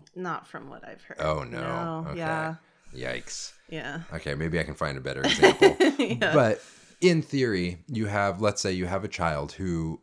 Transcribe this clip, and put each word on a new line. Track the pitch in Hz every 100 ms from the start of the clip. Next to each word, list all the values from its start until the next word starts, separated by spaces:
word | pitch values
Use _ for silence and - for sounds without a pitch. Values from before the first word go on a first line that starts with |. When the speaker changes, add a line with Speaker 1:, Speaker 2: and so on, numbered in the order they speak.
| - 180
Speaker 1:
Not | 185 151 -
from | - -
what | - -
I've | -
heard. | - -
Speaker 2:
Oh, | 78 76
no. | 62 60
Speaker 1:
No, | 64 64 - 160 165
Speaker 2:
Okay. | 147
Speaker 1:
yeah. | 160 160 160 165 _ _ -
Speaker 2:
Yikes. | - 123 123 - - - - -
Speaker 1:
Yeah. | 160 127 165 165
Speaker 2:
Okay, | 85 76 71
maybe | 80 82
I |
can | 78 80
find | 73 67
a |
better | 65 65
example. | 294 - 381 - 381 -
Speaker 1:
<laughs> | 359 277
Yeah. | 220 127 190
Speaker 2:
But | 151 113 104 - - - _
in | 180 165
theory, | 147 143 123 95 87 87 -
you | 107 107
have, | 104 101 90
let's | 107 -
say | 101
you | 92 90
have | 95 101
a |
child | - 85 73 76
who | - 95 85 80 78